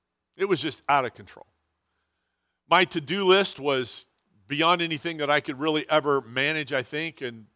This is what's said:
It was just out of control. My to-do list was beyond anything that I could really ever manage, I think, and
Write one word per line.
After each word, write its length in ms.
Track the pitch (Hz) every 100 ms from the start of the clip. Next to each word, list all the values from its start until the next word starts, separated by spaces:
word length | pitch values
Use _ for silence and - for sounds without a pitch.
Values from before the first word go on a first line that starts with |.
| _ _ _ -
It 80 | 196
was 140 | 156
just 200 | 160 - -
out 160 | 143
of 80 | 123
control. 340 | - 98 - - _ _ _ _ _ _ _ _ _ _ _ _
My 160 | 170 180
to-do 380 | 175 135 196
list 360 | 185 190 196 -
was 460 | 139 131 123 - - _ _ _ _
beyond 320 | 147 165 175
anything 380 | 170 156 170 160
that 100 | 143
I 120 | 147
could 200 | 143 131
really 240 | 156 151 -
ever 320 | 156 143 139
manage, 500 | 113 127 143 156 135
I 100 | 139
think, 380 | 120 147 160 -
and 240 | 127 113 104